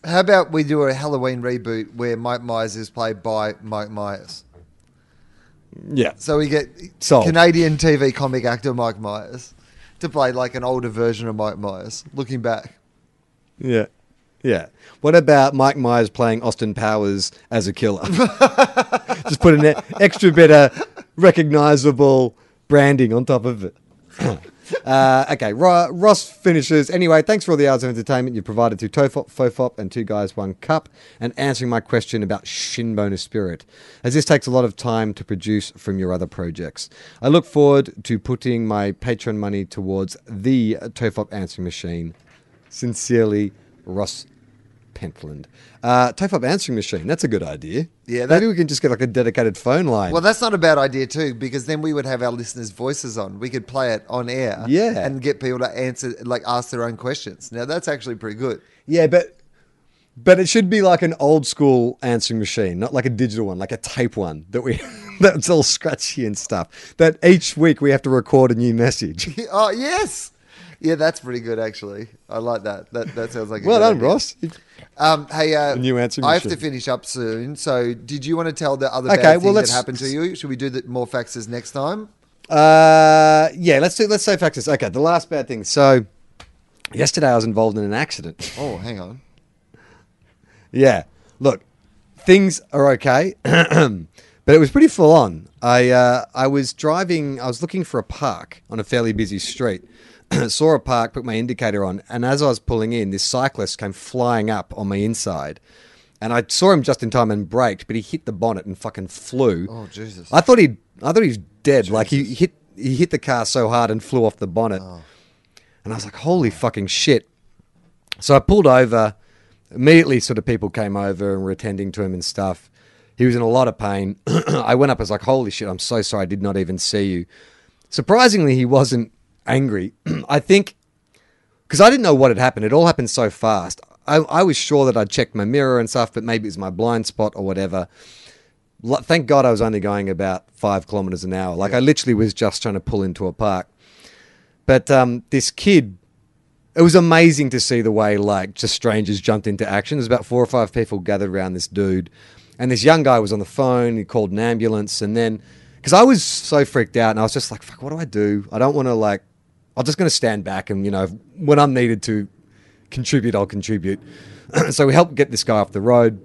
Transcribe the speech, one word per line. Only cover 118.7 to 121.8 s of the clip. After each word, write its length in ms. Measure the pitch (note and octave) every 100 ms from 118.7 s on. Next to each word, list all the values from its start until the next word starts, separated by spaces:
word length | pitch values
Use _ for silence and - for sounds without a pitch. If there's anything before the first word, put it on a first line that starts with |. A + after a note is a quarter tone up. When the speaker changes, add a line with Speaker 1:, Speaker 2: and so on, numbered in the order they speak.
| B2+ B2+ A2+ G#2+ G2+ _ _ _ _ _
Speaker 2:
Immediately, 480 | - C3+ E3 D3+ B2+
sort 180 | - A2
of, 60 |
people 260 | G#2+ A2+ G2+
came 260 | A2+ G#2 G2+
over 380 | G2 F2+ G2+
and 80 | G2
were 60 | F#2+
attending 400 | F#2 A2 G2